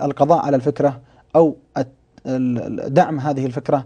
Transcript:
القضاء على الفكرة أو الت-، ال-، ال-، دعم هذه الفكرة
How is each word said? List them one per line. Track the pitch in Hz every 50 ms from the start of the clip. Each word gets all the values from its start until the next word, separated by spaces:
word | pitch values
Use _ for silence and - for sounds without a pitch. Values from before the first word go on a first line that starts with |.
| -
القضاء | 143 139 - 143 143 170 160 -
على | 143 143
الفكرة | 131 120 147 143 - 165 143 127 117 - _ _ _ _ _ -
أو | 151 170 156 139 - _ _ - 143
الت-، | 135 - _ _ _ _ _ - -
ال-، | - 131 131 127 127 123 117 - - 113 -
ال-، | - - 135
دعم | 160 180 - 156 143
هذه | 131 151 143 135 131
الفكرة | 131 120 143 135 - 147 139 131